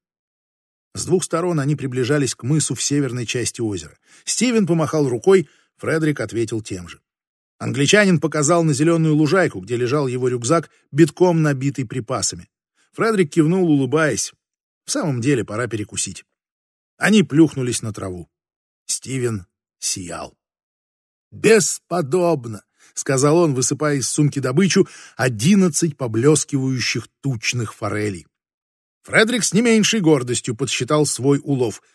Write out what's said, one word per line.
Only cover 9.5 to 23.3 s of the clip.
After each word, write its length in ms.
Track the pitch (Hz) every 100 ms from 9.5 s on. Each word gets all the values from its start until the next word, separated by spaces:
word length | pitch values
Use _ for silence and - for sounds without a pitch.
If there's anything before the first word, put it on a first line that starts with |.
| 98
где 160 | 92 120
лежал 320 | 120 147 135
его 200 | 123 127
рюкзак, 420 | 123 120 165 156 _ _
битком 520 | 139 160 - 185 165
набитый 440 | 151 135 135 139 120
припасами. 640 | 123 117 123 95 85 87 _ _ _ _
Фредерик 380 | - 214 214 165
кивнул, 400 | - 156 190 175
улыбаясь. 600 | 147 131 147 156 104 - - _ _ _ _
«В 60 | -
самом 300 | - 196 127
деле, 240 | 117 131
пора 240 | 90 104 120
перекусить». 560 | 107 104 - - 90 - _ _ _ _ _ _ -
Они 260 | 170 214
плюхнулись 600 | 160 143 160 - 123 113
на 100 | 113
траву. 360 | 101 95 90 160 _ _ _ _ _ -
Стивен 600 | - - 131 120 107 87 _ _ _
сиял. 600 | - - 87 80 73 _ _ _ _ _ _ _ _ _ _
«Бесподобно!» — 1300 | 104 190 220 170 - - 175 143 180 175 156 117 107 - _ _
сказал 440 | - - 135 147